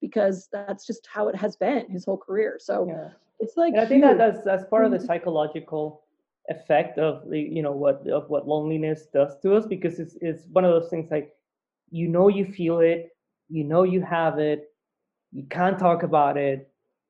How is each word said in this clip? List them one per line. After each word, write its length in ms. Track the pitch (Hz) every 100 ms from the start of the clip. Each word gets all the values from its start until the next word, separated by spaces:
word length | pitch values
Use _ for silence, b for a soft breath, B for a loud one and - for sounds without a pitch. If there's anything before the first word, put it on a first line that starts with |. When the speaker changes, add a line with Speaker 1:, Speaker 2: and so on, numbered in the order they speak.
Speaker 1:
Because 480 | - 220 196 185 -
that's 360 | 202 202 202 -
just 200 | 226 -
how 220 | 214 208
it 80 | 190
has 200 | 202 -
been 320 | 233 269 -
his 160 | 180
whole 120 | 185 190
career. 400 | - 196 214 -
So 280 | - 196 180
Speaker 2:
Yeah. 220 | 160 156 - _ -
Speaker 1:
it's, 180 | 220 -
like, 180 | 339
Speaker 2:
And 60 | 220
I 40 | 226
think 160 | 269
that 140 | 285 190
Speaker 1:
huge. 20 |
Speaker 2:
that's, 260 | 226 -
that's 200 | 196 190
part 200 | 190 220 254
of 40 |
the 60 | 185
Speaker 1:
Mm-hmm. 80 | 180
Speaker 2:
psychological 960 | 170 175 160 151 156 - 156 151 156 _ _ _ _ -
effect 500 | 151 - 151 175 -
of 300 | 156 - -
the, 80 | 156
you 220 | 147 160
know, 100 | 143
what, 340 | 139 143 135 -
of 200 | 147 143
what 200 | 143 -
loneliness 580 | 151 151 160 156 156 -
does 320 | 139 143 -
to 140 | 190
us, 120 | 208 220
because 340 | 185 170 165
it's, 160 | 160 -
it's 260 | 170 156 -
one 160 | 170
of 80 | 185
those 180 | 165 165
things, 220 | 170 160
like, 200 | 151 147 _ _ _ _ _ _
you 180 | 165 165
know, 180 | 170 196
you 180 | 196
feel 360 | 190 - 165 170
it, 360 | 165 165 165 _ _ _ _
you 140 | 160
know, 220 | 147 165
you 160 | 185 185
have 360 | 156 165 160 156
it, 340 | 151 147 147 _ _ _ _ _ _
you 120 | 131
can't 340 | 139 - 180 185
talk 240 | 180 170
about 340 | 175 156 143 143
it 360 | 139 135 - _ _ _